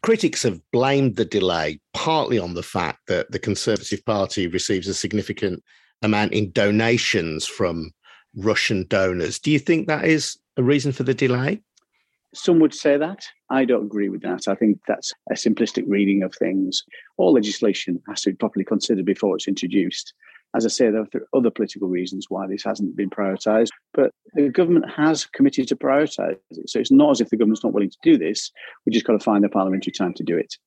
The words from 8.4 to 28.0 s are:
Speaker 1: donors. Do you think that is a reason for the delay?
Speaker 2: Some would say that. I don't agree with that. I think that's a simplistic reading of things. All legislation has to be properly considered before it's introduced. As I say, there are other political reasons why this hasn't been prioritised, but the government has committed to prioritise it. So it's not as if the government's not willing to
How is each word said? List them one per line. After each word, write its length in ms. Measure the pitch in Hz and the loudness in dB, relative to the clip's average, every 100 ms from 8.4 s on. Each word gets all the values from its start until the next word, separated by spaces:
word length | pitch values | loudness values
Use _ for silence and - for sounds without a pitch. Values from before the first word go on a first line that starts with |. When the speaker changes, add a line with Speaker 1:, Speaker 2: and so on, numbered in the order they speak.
| 104 104 - 101 90 | -2 0 0 -2 0
Speaker 1:
donors. 520 | 101 95 90 80 - | 0 0 0 -4 -4
Do 100 | - | 0
you 80 | 151 | 0
think 300 | - 165 151 | 2 0 0
that 180 | 151 160 | -2 2
is 320 | 156 - - _ - | 0 -2 -10 _ -2
a 60 | |
reason 280 | 127 143 139 | 2 2 0
for 100 | 131 | -2
the 140 | 131 131 | -2 0
delay? 480 | 131 123 135 208 _ _ _ _ _ _ _ - | 0 0 -2 -4 _ _ _ _ _ _ _ -4
Speaker 2:
Some 240 | - 170 | 2 6
would 160 | 156 - | 4 2
say 220 | 156 143 | 0 2
that. 280 | 156 196 - _ _ | 0 -6 -16 _ _
I 160 | 131 123 | 0 2
don't 200 | 120 104 | 0 0
agree 240 | 104 101 | -2 -4
with 120 | 95 | -4
that. 260 | 92 90 - | -6 -6 -4
I 60 | |
think 260 | 98 110 101 - | 0 2 2 -2
that's 240 | 107 - - - | -4 -6 -14 -8
a 40 | - | -2
simplistic 500 | 117 107 113 - - | 0 0 0 -2 0
reading 340 | 98 101 98 | 2 2 2
of 140 | 95 - | -2 -4
things. 480 | 98 95 92 - - - - - | -2 0 -2 -4 -8 -20 -18 0
All 160 | 185 | 4
legislation 680 | 135 107 - 110 95 - 87 - | 4 2 0 0 -2 -4 -6 -6
has 140 | - | -4
to 100 | 101 | -4
be 40 | 92 | -2
properly 300 | 107 - 98 | -4 -2 -2
considered 400 | 104 - 104 95 | -4 0 -2 0
before 300 | 95 104 90 | 0 0 -2
it's 120 | - | -4
introduced. 680 | 98 87 98 87 - - _ _ - _ | -4 0 0 0 -4 -12 _ _ -20 _
As 120 | - 113 | -2 -2
I 40 | |
say, 200 | - 117 | 2 2
there 120 | 107 | 2
are 60 | 104 - - | -2 -8 -2
other 160 | 139 120 | 0 0
political 400 | - 104 - 95 | 0 -6 -4 -4
reasons 380 | 90 90 95 - | -4 -4 -8 -8
why 180 | 95 95 | -8 -6
this 160 | 101 | -6
hasn't 320 | - 98 95 - | -6 -4 -4 -4
been 140 | 101 | -6
prioritised, 600 | - 98 95 - 110 113 - _ | -2 -4 -2 0 2 2 -2 _
but 180 | - 135 _ _ - | 0 0 _ _ 0
the 120 | 143 | 2
government 360 | 123 175 175 - | 2 4 4 2
has 360 | - 151 151 - | 0 2 2 -4
committed 420 | - 139 - 131 | 2 2 2 -2
to 80 | 139 | -2
prioritise 600 | 139 139 151 - 95 95 _ | 2 2 0 -2 -4 -6 _
it. 180 | - - | -16 -6
So 100 | - | -4
it's 120 | 120 | 6
not 200 | 135 147 | 6 8
as 100 | 127 | 4
if 80 | 117 | 2
the 60 | 110 | 2
government's 280 | 110 107 | 2 2
not 100 | - | 0
willing 160 | 110 98 | 0 -2
to 80 | _ | _